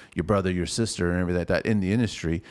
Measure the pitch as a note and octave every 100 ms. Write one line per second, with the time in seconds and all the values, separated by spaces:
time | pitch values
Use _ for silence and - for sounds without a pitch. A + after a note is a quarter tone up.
0 | - - E2 G2+ F#2 F2+ E2 - A2+ -
1 | F2 F2+ F2 F2 E2 F2 - G#2+ F#2 A2
2 | A2 - D#2+ E2+ -